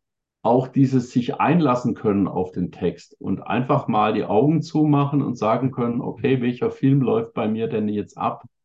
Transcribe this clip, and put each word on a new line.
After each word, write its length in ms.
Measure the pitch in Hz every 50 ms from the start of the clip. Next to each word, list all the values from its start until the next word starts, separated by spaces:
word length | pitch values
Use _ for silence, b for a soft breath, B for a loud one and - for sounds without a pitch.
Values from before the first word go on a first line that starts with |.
| _ _ _ _ _ _ _ _
auch 260 | - 113 120 131 135 -
dieses 420 | - 139 135 123 131 127 123 -
sich 240 | - 127 120 - - -
einlassen 520 | 101 123 160 175 156 131 123 123 - 120 -
können 340 | - - 107 98 101 92
auf 240 | 85 - 90 90 - -
den 180 | 95 90 80
Text 440 | - - 95 85 82 - - _ - -
und 220 | - 98 98 90
einfach 460 | - - 101 120 131 143 147 131 -
mal 260 | - 110 107 107 110 110
die 100 | 104 90
Augen 380 | - 104 107 131 147 165 151
zumachen 600 | - - - 156 151 151 143 143 139 139 151 139
und 160 | - - 120
sagen 340 | - - 147 135 123 135 131
können, 300 | - 127 120 120 120 117
okay, 400 | - - - - - 123 135 127
welcher 300 | 120 123 120 - 117 113
Film 300 | - - - 135 139 139
läuft 320 | 123 107 110 113 113 - -
bei 140 | 120 110 107
mir 180 | 110 113 113
denn 220 | - 113 107 107 104
jetzt 280 | 104 101 95 - -
ab? 260 | - 92 123 - - - - _ _